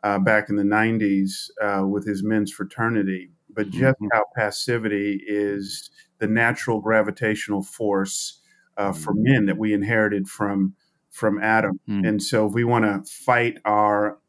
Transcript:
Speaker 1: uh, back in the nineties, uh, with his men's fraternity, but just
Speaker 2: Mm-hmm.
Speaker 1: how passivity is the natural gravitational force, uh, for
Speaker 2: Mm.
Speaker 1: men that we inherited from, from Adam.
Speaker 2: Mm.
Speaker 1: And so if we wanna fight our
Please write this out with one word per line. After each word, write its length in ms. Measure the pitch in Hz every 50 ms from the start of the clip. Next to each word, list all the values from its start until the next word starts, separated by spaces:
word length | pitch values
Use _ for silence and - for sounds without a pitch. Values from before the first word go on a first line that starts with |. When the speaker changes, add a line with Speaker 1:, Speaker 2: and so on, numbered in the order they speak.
| -
Speaker 1:
uh, 140 | 104 101 101
back 320 | 95 107 110 107 104 -
in 60 | 101
the 80 | 104 101
nineties, 880 | 101 107 107 110 113 113 113 107 101 98 98 98 95 95 - - - - -
uh, 220 | 107 104 101 98 95
with 220 | 98 101 104 101 107
his 160 | 101 95 95
men's 280 | 107 110 110 104 95
fraternity, 760 | - - 101 95 - - 117 113 117 107 101 95 95 92 90 90 _ _ _ _ - -
but 120 | 104 98
just 280 | 95 113 131 135 - -
Speaker 2:
Mm-hmm. 80 | 104 104 120
Speaker 1:
how 100 | 110 104 - -
passivity 880 | 123 110 104 101 - - - 120 117 110 110 104 101 101 104 101 98 - 107
is 640 | 104 104 104 101 101 101 98 98 92 - - - _ _ - _ _ _
the 80 | 110 104
natural 520 | 110 117 117 117 120 - - - 117 110
gravitational 800 | 101 110 110 110 107 107 101 - 123 110 107 107 - - 104 98 95
force, 760 | - - - 113 104 101 98 98 98 - - - - - _ _ _ _ _ _ _ _ -
uh, 140 | 101 98
for 220 | 92 80 - - 101
Speaker 2:
Mm. 100 | 101 110
Speaker 1:
men 220 | 123 135 123 104
that 120 | 101 92 101
we 140 | 110 107 104
inherited 540 | 101 101 101 117 110 107 104 104 101 95 95
from, 480 | - - 107 101 101 98 95 95 95 _ _ _ _ _ _ _
from 320 | - - - 110 101 104
Adam. 380 | 98 110 110 110 107 101 95 95 _ -
Speaker 2:
Mm. 200 | 104 101 95 110
Speaker 1:
And 140 | 107 104
so 240 | 98 - - 113 107 107
if 60 | 98
we 100 | 117 120
wanna 360 | 117 120 117 110 107 101 98 98
fight 520 | - - - - - 123 120 120 120 110 - _
our 540 | 107 104 104 107 104 104 104 104 107 104 _ _